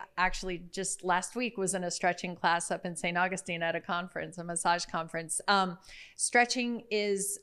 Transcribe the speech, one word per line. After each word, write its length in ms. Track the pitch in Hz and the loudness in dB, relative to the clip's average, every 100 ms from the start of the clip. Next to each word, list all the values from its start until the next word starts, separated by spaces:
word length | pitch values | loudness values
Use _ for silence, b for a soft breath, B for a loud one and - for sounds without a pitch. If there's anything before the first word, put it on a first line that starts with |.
| - - | -8 0
actually 460 | 185 - 185 175 175 | 0 0 -4 -6 -6
just 300 | - 190 - | -6 -4 -2
last 300 | 185 180 180 233 | 2 2 0 -4
week 220 | 247 240 | -4 -2
was 160 | 190 190 | 0 0
in 80 | 180 | -2
a 60 | |
stretching 440 | - 185 180 180 175 | 0 2 2 -2 0
class 360 | 175 170 - | 2 2 0
up 140 | 170 180 | -4 -4
in 80 | 170 | -4
Saint 220 | 180 175 | -2 2
Augustine 460 | 185 185 - 170 | 2 0 -4 -2
at 100 | 165 | 0
a 60 | 165 | -2
conference, 580 | 165 175 180 - 160 175 | -2 -4 -4 -6 -8 -8
a 60 | |
massage 400 | 170 170 180 175 - | -6 0 2 2 0
conference. 540 | 175 165 165 160 - - | -4 -4 -6 -4 -4 2
Um, 300 | 202 185 175 B B B B | 4 4 -2 B B B B
stretching 640 | - 240 240 247 240 233 - | 4 6 6 4 -2 -2 -2
is 480 | 214 208 196 196 - | 0 2 0 0 -2